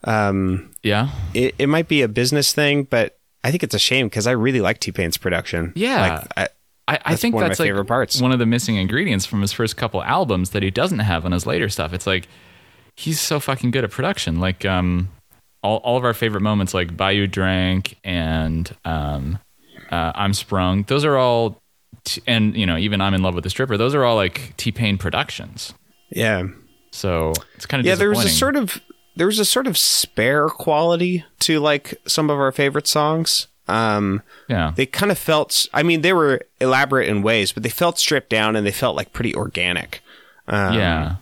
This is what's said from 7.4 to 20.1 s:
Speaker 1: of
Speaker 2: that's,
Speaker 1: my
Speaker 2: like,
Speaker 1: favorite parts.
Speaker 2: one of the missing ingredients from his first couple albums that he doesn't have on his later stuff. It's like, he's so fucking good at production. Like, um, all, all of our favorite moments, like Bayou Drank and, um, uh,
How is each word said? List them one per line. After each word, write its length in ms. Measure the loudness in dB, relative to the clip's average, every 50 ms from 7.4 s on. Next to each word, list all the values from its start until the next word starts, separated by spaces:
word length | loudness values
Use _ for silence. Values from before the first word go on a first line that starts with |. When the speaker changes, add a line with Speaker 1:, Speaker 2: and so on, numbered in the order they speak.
| 2
Speaker 1:
of 40 | 0
Speaker 2:
that's, 80 | 2 0
Speaker 1:
my 60 | 0
Speaker 2:
like, 60 | 0
Speaker 1:
favorite 140 | 0 0 0
parts. 340 | 0 0 0 0 0 0 0
Speaker 2:
one 100 | 2 2 2
of 60 | 4
the 60 | 4
missing 300 | 2 2 2 0 0 0
ingredients 480 | 0 0 0 0 0 0 0 0 0 0
from 160 | -2 -2 0
his 120 | 0 0 0
first 240 | -2 -2 -2 -2 -4
couple 240 | -6 -4 -4 -4 -2
albums 480 | 0 0 0 0 0 0 -2 -2 -2
that 120 | -2 -2 -2
he 80 | 0
doesn't 280 | 0 0 -2 0 0 0
have 260 | 0 0 0 0 0
on 80 | -2 -2
his 140 | -2 -2
later 240 | -2 -2 -2 -2 -4
stuff. 240 | -2 -4 -4 -4 -4
It's 120 | -6 -2
like, 220 | -2 -2 -2 -2 -8 -20 -20 -20 -20 -20 -20 -20 -20 _ _ _ _ _
he's 220 | -10 -6 -4 -4 -4
so 220 | -2 -2 -2 -4
fucking 300 | -2 -4 -4 -2 -2 -2
good 120 | 0 0 -2
at 80 | -2
production. 500 | -4 -4 -4 -4 -2 -4 -4 -2 -2 0
Like, 260 | 0 0 -2 -2 0
um, 420 | 0 2 2 2 2 2 0 -2 -4 -6 -14 _ _ -20 _ _ _ _ _ -2
all, 160 | -2 -2 0
all 180 | 0 0 0
of 80 | 2 2
our 80 | 0 0
favorite 300 | 0 0 -2 0 0 0
moments, 320 | 2 2 2 0 0 0
like 200 | -2 -2 -2 -2
Bayou 320 | 0 0 2 2 2 0
Drank 680 | 0 0 0 0 0 0 0 0 0 0 0 -2 -4 -10 _ _
and, 680 | -4 -4 -2 -2 0 0 0 0 0 0 -2 -4 -4 -8 -12 _
um, 540 | -4 -4 -2 -2 -2 -4 -4 -4 -4 -6 -6 _ _ _ _ _ _ -20 -20 -12 -8
uh, 220 | -4 -4 -4 -4